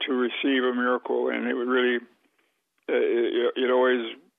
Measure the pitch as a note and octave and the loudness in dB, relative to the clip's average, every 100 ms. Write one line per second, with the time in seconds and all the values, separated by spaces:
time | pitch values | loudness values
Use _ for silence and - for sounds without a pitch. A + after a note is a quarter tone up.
0 | - B2+ A#2+ - D3 C3+ B2+ B2 B2 B2 | -2 -2 -2 -2 0 2 0 0 0 -2
1 | - B2 B2+ A#2+ A#2 B2+ B2 B2+ B2 A#2+ | -2 -2 0 -2 -2 -4 0 2 2 0
2 | - _ _ _ _ _ _ _ - D3 | -6 _ _ _ _ _ _ _ -2 0
3 | A2+ A#2 A#2 A#2+ A#2+ - B2 B2+ B2+ B2+ | 2 2 0 0 -2 0 0 2 2 2
4 | A2+ - _ | -2 -12 _